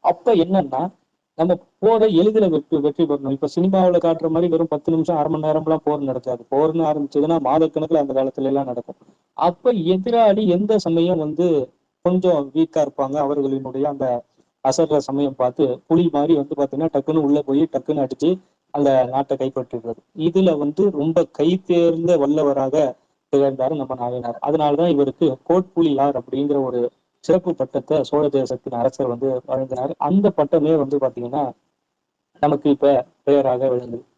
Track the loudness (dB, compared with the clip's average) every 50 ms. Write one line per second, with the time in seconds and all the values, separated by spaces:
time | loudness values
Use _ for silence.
0 | _ 0 -2 0 2 2 2 2 2 2 2 0 0 0 -4 -4 -4 -4 _ _
1 | _ _ _ _ _ _ _ -2 0 0 0 -2 -4 _ _ _ 2 2 4 4
2 | 4 4 4 4 4 4 4 2 2 2 2 0 -2 _ -4 0 0 -2 0 0
3 | 0 0 0 -4 -2 -4 -4 -4 -4 -4 -2 0 0 2 2 4 4 4 4 2
4 | 2 2 0 0 -2 -2 0 0 0 2 2 0 0 0 -2 -4 -2 -2 0 0
5 | 0 0 0 0 0 -2 -2 -2 -2 0 -2 -2 0 0 -2 0 _ -2 -2 -2
6 | -2 -4 -6 -6 -6 -6 -8 -8 -6 _ 0 2 2 2 2 0 0 0 0 -2
7 | -4 -2 0 0 0 2 0 0 0 2 2 2 2 2 0 -4 -2 0 0 0
8 | 0 0 0 0 0 -2 -2 -4 -4 -2 0 -2 -2 -4 -6 -8 -10 -12 -18 _
9 | _ _ _ _ _ _ _ -2 0 0 -2 _ _ 0 0 0 0 0 0 0
10 | 0 0 2 4 4 4 4 4 2 2 2 0 2 2 0 0 0 0 0 0
11 | 2 2 0 0 -2 -4 -2 0 0 2 2 0 0 -4 _ _ _ _ _ _
12 | _ 0 0 2 2 2 0 0 0 -2 0 -2 -2 0 0 -2 -2 -2 -2 -6
13 | -4 -4 -2 -2 -2 -2 -2 -2 -2 -2 -2 -4 -6 -8 -6 -4 -4 -4 -2 -4
14 | -2 -2 -2 -4 -6 _ _ _ _ _ _ _ _ -2 2 2 0 2 2 0
15 | 0 -2 -4 -2 -2 -2 -2 -2 -4 -4 0 0 -2 -2 -2 -6 _ _ 2 2
16 | 2 2 0 0 2 2 2 0 0 -4 -4 -4 -4 -4 -2 -4 -4 -2 -2 -2
17 | -2 0 -2 0 2 2 0 0 0 0 0 0 0 0 -2 -6 -4 -4 -2 -2
18 | -2 -4 -4 _ 0 0 0 -2 _ _ _ _ _ _ _ 0 0 2 4 2
19 | 2 0 -2 -4 -2 _ -4 -4 -4 -4 -4 -6 -8 _ -10 -10 -8 -10 -12 -12
20 | _ _ _ -4 -4 0 2 2 2 2 2 2 -2 -4 -2 0 0 0 0 0
21 | -2 0 2 0 0 -2 _ -2 0 0 0 0 -2 0 0 2 4 2 2 0
22 | 0 2 2 2 2 2 0 2 2 0 0 0 -2 0 0 0 0 0 -2 _
23 | _ _ _ _ _ _ 2 2 2 2 0 0 -2 -2 -2 -4 -6 -8 -6 -6
24 | -6 -6 -6 -6 -8 -8 -8 -6 -4 -2 0 0 2 0 2 2 2 2 2 2
25 | 2 0 0 _ 0 0 0 -2 _ _ 2 2 2 -2 _ 0 0 2 2 2
26 | 0 0 -2 -4 -6 -6 -6 -4 -2 -2 0 -2 -2 -2 -2 -2 -4 -4 _ _
27 | _ _ _ _ _ 0 0 0 0 -2 -4 -4 -6 -6 _ -8 -4 -2 -2 -2
28 | -2 -2 -2 -2 -2 0 0 -2 -2 -2 -6 -8 _ -10 -6 -2 -2 -2 -2 -2
29 | -4 -4 -4 -4 -4 -4 -4 -4 -6 -6 -4 -4 -4 -6 -6 -6 -6 -6 -6 _
30 | -2 0 2 2 2 2 2 0 -2 0 2 0 2 2 2 2 0 0 -2 -2
31 | -2 -2 -4 -4 -10 -6 -4 -4 -4 -4 -6 _ _ _ _ _ _ _ _ _
32 | _ _ _ _ _ _ _ _ 0 0 0 0 2 0 0 2 4 2 2 2
33 | 0 -4 _ _ _ 2 2 2 4 2 0 0 0 0 -2 -2 -4 -6 -12 -12
34 | -12 _ _